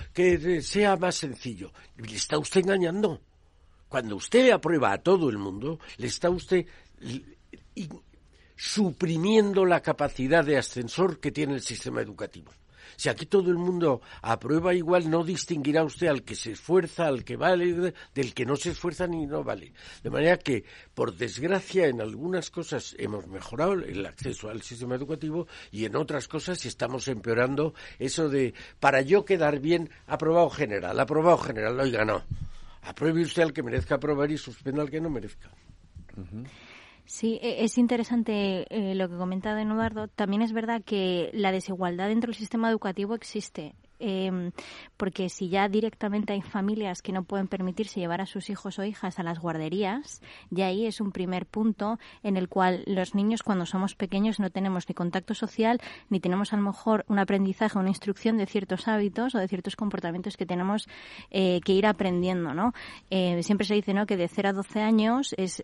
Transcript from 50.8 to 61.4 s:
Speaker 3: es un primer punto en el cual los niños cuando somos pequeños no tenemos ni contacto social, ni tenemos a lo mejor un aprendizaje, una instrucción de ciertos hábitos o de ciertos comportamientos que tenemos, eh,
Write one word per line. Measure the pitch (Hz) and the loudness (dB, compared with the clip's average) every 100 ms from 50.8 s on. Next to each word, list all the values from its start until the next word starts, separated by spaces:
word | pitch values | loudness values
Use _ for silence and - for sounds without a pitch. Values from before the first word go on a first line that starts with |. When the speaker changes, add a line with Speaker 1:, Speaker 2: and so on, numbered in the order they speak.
| 226 | -2
Speaker 3:
es | - | -2
un | 202 | -4
primer | 190 180 185 | -4 -4 -4
punto | 180 214 220 202 202 226 - - | -4 -2 0 0 -2 -4 -8 -8
en | 208 190 | -2 -2
el | 185 | 0
cual | 196 185 180 - | 2 2 2 0
los | 190 185 | -2 0
niños | 202 208 226 | 0 2 0
cuando | - 190 170 | 0 0 0
somos | 190 196 - | 0 -2 -2
pequeños | 190 196 214 220 | -4 0 0 0
no | 190 | -2
tenemos | 196 190 185 - | 0 -2 -2 -4
ni | |
contacto | 180 175 185 - | -4 -2 -2 -4
social, | 214 220 - 220 240 - - - | -4 -4 0 2 2 -2 -14 -4
ni | 190 | -2
tenemos | 175 185 202 | 2 0 0
a | 208 | 0
lo | |
mejor | 202 190 - 214 - | 0 0 2 2 2
un | 202 | 2
aprendizaje, | 190 202 190 190 220 202 | 4 2 2 2 0 2
una | 190 | 0
instrucción | 196 - 196 226 220 | 0 -2 -2 2 2
de | 196 | 2
ciertos | 214 196 185 - | -2 -2 -4 0
hábitos | 214 202 180 247 | 2 0 0 -2
o | 233 | 0
de | 185 | -2
ciertos | 180 196 - | -2 -6 -4
comportamientos | 208 185 170 170 185 - | -4 -2 -4 -4 -6 -6
que | 180 | -4
tenemos, | 180 185 214 - - - - - | -2 0 -2 -4 -14 -18 -20 -6
eh, | 196 | 0